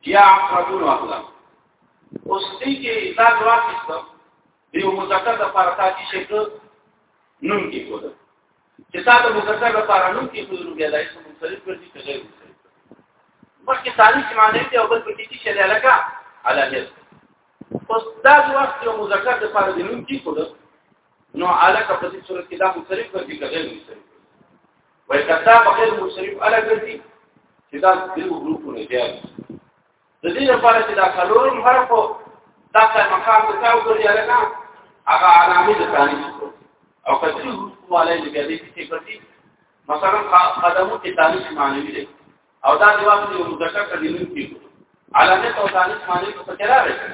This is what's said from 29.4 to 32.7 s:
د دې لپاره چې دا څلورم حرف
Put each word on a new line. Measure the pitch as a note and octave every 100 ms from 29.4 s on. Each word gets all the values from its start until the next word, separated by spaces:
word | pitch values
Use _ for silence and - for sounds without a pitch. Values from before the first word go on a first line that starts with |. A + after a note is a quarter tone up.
| - - _ _ _ _ _ _
د | E3+ E3+
دې | C4+
لپاره | A#3+ A#3 A3+ G#3+
چې | G3+
دا | F#3 F#3
څلورم | F3+ A#3 F3+ - B3
حرف | B3+ - A3+ - - - - _ _ _